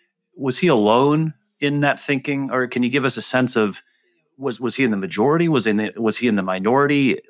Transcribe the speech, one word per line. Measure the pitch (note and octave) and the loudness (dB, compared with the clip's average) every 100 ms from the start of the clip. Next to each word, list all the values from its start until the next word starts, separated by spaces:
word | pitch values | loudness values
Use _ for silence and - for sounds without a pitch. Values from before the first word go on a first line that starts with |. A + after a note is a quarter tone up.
| _ _ _ - | _ _ _ -8
Was | C3+ B2 | -4 0
he | F3+ | 2
alone | B2 G#2 A#2 C#3+ D3+ D#3+ - _ - | 4 4 4 4 2 0 -4 _ -6
in | C#3+ C#3+ | -4 0
that | C#3+ - | 0 -2
thinking? | - C3+ C#3 C#3 C3+ | -2 -4 -4 -6 -4
Or | B2+ B2 | -4 -2
can | B2 | -2
you | B2 | 0
give | C3+ B2+ | 0 -2
us | A2 | -4
a | |
sense | - B2+ B2 A#2 | -2 0 0 0
of, | G#2 F#2 - _ _ _ _ - | 0 -2 -16 _ _ _ _ -10
was, | C3+ A2 | -8 -6
was | B2 A#2+ | -4 0
he | |
in | B2+ | 0
the | G2+ | 0
majority? | F#2+ F2 B2+ E3 E3+ | -4 0 2 2 2
Was | C#3 A2 | 0 2
in | G#2 | 0
the, | G#2+ G2+ | -2 -2
was | A2+ G#2 | -2 0
he | A#2+ | 0
in | G#2 | 0
the | |
minority? | F#2 F#2 G2+ C3+ C#3+ C#3+ C3 - - | 0 -2 2 2 2 2 2 0 -6